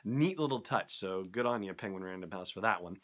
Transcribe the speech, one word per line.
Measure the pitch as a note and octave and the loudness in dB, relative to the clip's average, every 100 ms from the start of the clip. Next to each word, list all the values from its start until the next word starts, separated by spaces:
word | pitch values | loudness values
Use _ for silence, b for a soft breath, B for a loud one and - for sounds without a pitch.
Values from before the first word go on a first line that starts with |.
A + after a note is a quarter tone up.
neat | G#2 C3 E3+ F3+ | 0 4 4 4
little | D3 B2+ | 2 0
touch. | - A#2+ - - | 2 0 0 -4
So | F#2+ F#2+ | -2 -2
good | F#2 G#2+ A#2+ | -2 0 2
on | A#2+ | 2
you, | G2 F2+ | -2 -4
Penguin | G#2+ F#2+ | -6 -4
Random | F#2 F#2 F2+ | -6 -6 -6
House, | F#2 F2+ | -6 -8
for | F#2+ | 0
that | A2 F#2 | 2 2
one. | F2 F#2+ | -2 -10